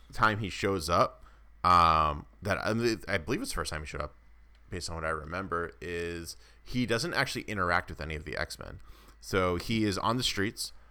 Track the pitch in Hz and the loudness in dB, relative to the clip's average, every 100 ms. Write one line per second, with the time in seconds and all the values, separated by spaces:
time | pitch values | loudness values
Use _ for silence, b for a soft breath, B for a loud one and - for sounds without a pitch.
0 | - - 110 104 101 - 101 98 76 87 | -10 2 2 2 -4 -2 0 0 4 4
1 | - - - - - - 90 87 82 80 | 4 0 -20 -20 -20 0 6 8 8 6
2 | 78 73 - - 101 87 98 113 117 110 | 4 0 -8 -8 -2 -2 0 2 2 0
3 | - 98 78 160 277 - 78 78 76 - | -2 -4 -2 -4 -2 -4 -4 -6 -8 -8
4 | 73 - - - - - - 92 85 82 | -8 -10 -20 -20 -20 -20 -12 -8 -6 -4
5 | 80 78 73 87 95 85 85 - 87 87 | -2 -2 -4 -6 -4 -2 -4 -8 -6 -4
6 | 85 85 85 - - - - 127 113 113 | -4 -6 -10 -14 -18 -20 -6 -2 0 0
7 | 175 131 139 127 - 104 90 87 - 82 | 0 -2 -2 -4 -4 -2 2 2 0 -8
8 | 76 78 76 - 80 - 50 - - - | -6 -6 -6 -6 -6 -8 -14 -14 -18 -20
9 | - - - 98 92 87 - 113 104 92 | -20 -16 0 2 4 2 0 2 2 2
10 | 107 123 120 - 101 - - - - | 0 0 0 0 -2 -4 -10 -10 -20